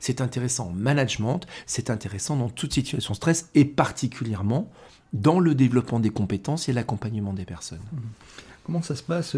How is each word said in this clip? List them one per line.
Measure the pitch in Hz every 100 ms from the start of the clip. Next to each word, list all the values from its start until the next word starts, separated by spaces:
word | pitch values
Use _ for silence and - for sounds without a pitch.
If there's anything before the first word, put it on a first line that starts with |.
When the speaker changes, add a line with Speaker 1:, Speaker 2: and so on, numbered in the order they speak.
Speaker 1:
c'est | - 131
intéressant | 127 127 123 - 98
en |
management, | 87 117 147 131 - 107 165 - - -
c'est | - 117
intéressant | 110 98 98 - 147
dans | 120
toute | - 147
situation | - - 151 -
de | 101
stress | 165 165 -
et | -
particulièrement | - - 135 - 127 - 117 104 101 131 220 - - - _
dans | - 113 175
le | 175
développement | 139 127 123 113 117
des | 110
compétences | 110 98 98 - 156 -
et |
l'accompagnement | 123 113 107 110 110 101
des | 98
personnes. | 90 85 - 80 101
Speaker 2:
Mmh. | 147 110 107 - - - -
Comment | - 170
ça | 165 139
se |
passe | - 170 165